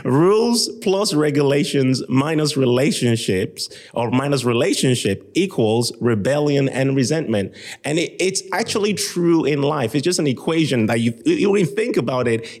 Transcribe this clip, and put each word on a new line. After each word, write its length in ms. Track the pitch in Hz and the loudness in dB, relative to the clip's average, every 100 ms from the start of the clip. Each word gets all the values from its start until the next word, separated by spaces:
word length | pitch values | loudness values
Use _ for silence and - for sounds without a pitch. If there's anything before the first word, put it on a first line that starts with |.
Rules 640 | - 131 175 214 233 233 - - | 0 2 4 4 2 0 -2 -4
plus 320 | - 190 208 | -2 0 0
regulations 880 | 151 151 143 139 139 - 143 131 127 - | 0 0 2 2 2 0 0 0 0 0
minus 480 | 127 143 160 151 139 | 0 0 0 0 0
relationships, 1120 | 131 123 139 - 123 113 - 95 98 - - - - | 2 2 0 0 0 0 0 -2 -2 -6 -12 -12 -12
or 180 | - 117 | -6 -2
minus 340 | 123 139 143 | 0 0 -2
relationship, 840 | 117 117 123 - 139 120 107 98 - | 0 0 0 2 0 0 0 -4 -4
equals 580 | - 190 - 110 113 117 - | -2 -2 0 0 2 -2 -2
rebellion 680 | 117 113 98 143 147 143 135 | 0 0 0 0 2 2 0
and 280 | - 135 135 | 0 0 0
resentment. 580 | 120 156 147 110 95 - - - | 0 0 0 -2 -2 -8 -18 -12
And 140 | 135 156 | -4 -2
it, 160 | 160 - | -4 -2
it's 240 | 180 190 - | -2 -2 -6
actually 420 | 180 226 233 202 | -6 -4 -2 -2
true 500 | 202 - - 170 165 | -2 -4 -2 2 2
in 180 | 135 147 | 2 0
life. 320 | 139 151 113 | 0 0 -2
It's 100 | 151 | 0
just 140 | 139 180 | 0 0
an 80 | 151 | 0
equation 600 | 120 - 165 156 131 110 | -2 -2 0 2 2 2
that 140 | 120 | 2
you, 140 | 117 117 | 0 0
you 260 | - 170 202 | 0 2 2
wouldn't 200 | 202 180 - | 2 0 0
think 200 | 233 196 | 0 0
about 320 | 127 131 123 | 0 -2 0
it 320 | 113 113 - | 0 -4 -16